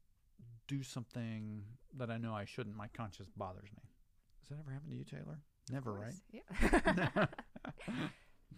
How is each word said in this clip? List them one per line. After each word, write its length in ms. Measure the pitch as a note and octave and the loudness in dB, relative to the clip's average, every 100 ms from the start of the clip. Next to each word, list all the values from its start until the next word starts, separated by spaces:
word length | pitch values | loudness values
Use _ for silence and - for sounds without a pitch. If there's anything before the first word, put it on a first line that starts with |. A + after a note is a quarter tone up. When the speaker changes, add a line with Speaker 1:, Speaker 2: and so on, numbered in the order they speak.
| - _ _ - A#2 A#2 - | -20 _ _ -20 -18 -16 -2
Speaker 1:
do 160 | C#3 | 0
something 840 | B2+ C3 A2+ B2 A2+ A2 G#2+ G#2+ G#2 A#2+ - | 0 -4 -4 -4 -2 -2 -4 -6 -8 -12 -14
that 160 | C#3 A#2 | -4 -2
I 80 | A2+ | 0
know 160 | A#2 | 0
I 100 | G#2+ | -2
shouldn't, 300 | G2 - G#2+ | -2 -4 -4
my 140 | G#2+ G#2 | -4 -6
conscience 420 | - A2 - G2 G#2+ | -6 -6 -6 -12 -4
bothers 340 | F#2+ F2+ - | -4 -4 -12
me. 180 | - - - - - _ - | -16 -18 -20 -20 -20 _ -20
Does 80 | - | -12
that 100 | D3 | -10
ever 140 | D3 | -6
happen 180 | C3+ D3+ | -8 -6
to 60 | B2+ | -6
you, 80 | |
Taylor? 340 | C3+ D3 - D3+ - _ - | -6 -8 -8 -10 -12 _ -4
Never, 220 | C3+ B2 G2+ | -2 0 -2
Speaker 2:
Of 40 | |
course. 180 | A2+ F#3 - | -4 -8 -12
Speaker 1:
right? 680 | A3+ - F#3+ - - E4 F3+ D#3+ | -16 -4 6 8 10 8 6 6
Speaker 2:
Yeah. 200 | G3+ G3 - - - - - - | 6 4 2 -10 -10 -10 -8 -4
<laughs> 220 | A#3+ D#3 | -2 -2
Speaker 1:
<laughs> 80 | - - - - | -4 -18 -20 -20